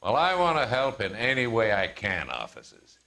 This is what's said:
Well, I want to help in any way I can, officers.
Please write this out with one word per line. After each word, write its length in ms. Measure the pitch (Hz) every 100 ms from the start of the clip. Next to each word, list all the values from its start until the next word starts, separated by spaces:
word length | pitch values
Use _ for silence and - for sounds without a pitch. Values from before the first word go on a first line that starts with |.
Well, 140 | 87 120
I 180 | 170 185
want 220 | 175 156
to 80 | 127
help 340 | 127 135 -
in 160 | 98 98
any 300 | 120 131 123
way 280 | 113 110
I 140 | 101 95
can, 420 | - 104 92 67
officers. 680 | 62 55 - 58 - _ -